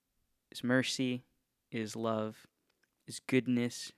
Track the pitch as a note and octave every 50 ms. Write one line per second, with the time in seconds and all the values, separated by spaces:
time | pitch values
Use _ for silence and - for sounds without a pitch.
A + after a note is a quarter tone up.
0 | _ _ _ _ _ _ _ _ _ _ - - - A#2+ B2+ C3 A#2+ - - -
1 | C3 B2+ B2 B2 - _ _ _ _ _ _ _ _ _ - A#2 A2 G#2 G#2+ A2+
2 | A2+ A2+ A2 G#2+ A2 A2 A2 - - _ _ _ _ _ _ _ _ _ _ _
3 | _ - A2+ - - - C3 B2+ A2+ B2+ B2 A#2+ A#2+ A#2+ - - - - -